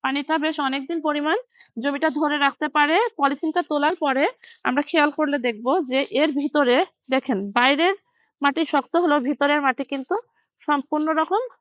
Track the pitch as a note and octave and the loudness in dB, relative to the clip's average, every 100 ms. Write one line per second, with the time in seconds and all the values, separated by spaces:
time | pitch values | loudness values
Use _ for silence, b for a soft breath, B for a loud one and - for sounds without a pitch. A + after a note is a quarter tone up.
0 | C4 C#4 C#4 D#4+ D#4 D#4 C#4 C4+ C4+ E4+ | -4 -4 -2 -2 -2 -2 -4 -4 -6 -4
1 | D4+ D4 D4 G4+ - b b - C4+ C#4+ | -2 -2 0 -2 -4 b b -6 -4 0
2 | D#4+ D4 D4 D4 C#4 C#4 D4+ D4+ D4 E4 | -2 0 -2 2 0 0 -2 0 2 2
3 | A#4+ - C#4 C#4 D#4+ E4 E4+ D4 D4 F4+ | 0 0 0 0 -2 -2 -2 0 0 0
4 | D4 C4 E4 - B B - B3+ D4 E4 | -2 0 0 -2 B B -2 -2 0 2
5 | D4 D4 D4+ C#4+ A#3+ G#3+ A#3+ E4+ C4 B3+ | 2 0 -2 0 -2 -4 0 0 0 -2
6 | - C4 D4 C#4 C#4 D4 C4 B3+ F#4+ _ | 0 0 0 0 -2 0 4 2 0 _
7 | - C4 - G3+ G3+ A3 B3 C#4 F4 G4 | -2 -2 0 -4 -2 2 2 4 2 0
8 | _ _ _ _ C#4+ C#4 D#4+ D4 - E4 | _ _ _ _ -2 0 0 0 0 0
9 | F4 D4 B3 C4+ C#4+ D4 C#4 B3+ C#4 C#4 | 2 2 0 0 2 2 0 -2 -6 -6
10 | C4 G4+ - _ _ _ - D4 - D4+ | -4 -6 -6 _ _ _ -2 -2 0 -2
11 | D#4 D#4 D#4+ G4 B4 _ | 0 0 0 -2 -2 _